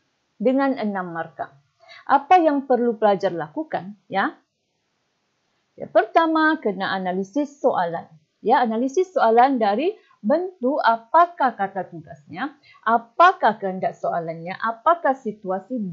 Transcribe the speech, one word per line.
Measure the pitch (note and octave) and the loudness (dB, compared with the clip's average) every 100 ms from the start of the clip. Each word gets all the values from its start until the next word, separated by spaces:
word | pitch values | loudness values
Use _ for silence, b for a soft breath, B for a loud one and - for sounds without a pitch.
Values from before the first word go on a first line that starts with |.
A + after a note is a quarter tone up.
| _ _ _ _ | _ _ _ _
dengan | G#3+ C4 C#4 - | 0 0 0 -2
enam | G#3+ G3 F3+ | -4 -6 -8
markah. | E3 E3 - - _ _ _ B B - | -10 -12 -12 -14 _ _ _ B B -2
Apa | C4+ C#4 F#4 | 0 4 4
yang | D#4+ C#4+ | 4 0
perlu | C4+ A#3+ A#3+ A3 | 0 0 0 2
pelajar | G#3+ G3 F#3+ E3+ | 2 2 -2 -4
lakukan? | D3+ D4 D#4 D#3+ F3+ G#3 _ | -8 -8 -8 -8 -10 -18 _
Ya, | G3 C4 - _ _ _ _ _ _ _ _ _ _ _ _ _ - | -4 -4 -6 _ _ _ _ _ _ _ _ _ _ _ _ _ -18
ya, | - | -2
pertama, | E4 G#4 E4+ E4 D#4+ D#4 D#4 | 0 2 2 2 2 2 2
kena | A3 F#3+ F#3+ F#3+ | -2 -4 -4 -4
analisis | F#3 F#3 F#3+ C#4+ C#4+ - | -4 -4 -4 -4 -6 -2
soalan. | B3+ - E3+ E3+ - _ _ _ | -2 0 -2 -6 -10 _ _ _
Ya, | G3 C4+ | 0 2
analisis | A#3+ A3 C4 C#4 F#4 | 2 -2 -2 -2 -2
soalan | B3+ A3+ A3+ C4 C4 | 0 4 6 4 2
dari | G#3 G#3+ E4+ A4 b b | 0 0 -2 -6 b b
bentuk | G#3 D#4 F#4 - B3 D4 | -2 -2 -2 -4 -4 0
apakah | A3+ A3+ - D#4+ F4 - C4 | 0 0 2 2 4 2 -4
kata | A3 G3 G3 F3 | -2 -6 -6 -10
tugasnya, | E3+ - - - F3 C#4+ - b b A3 | -14 -18 -20 -18 -12 -12 -12 b b 0
apakah | A#3 - - F4 F#4+ B3+ - | 0 0 4 4 6 0 0
kehendak | F#3+ F#3 F3 - | -6 -4 -6 -4
soalannya, | F3 F3 E3 E3 E3+ - | -6 -4 -6 -10 -12 -6
apakah | A3+ A3+ D#4 E4+ D4 C4+ | -6 -2 0 2 0 -2
situasi | G#3+ G#3+ F#3 F#3+ F#3+ B3+ F#3+ | -6 -10 -6 -6 -6 -8 -6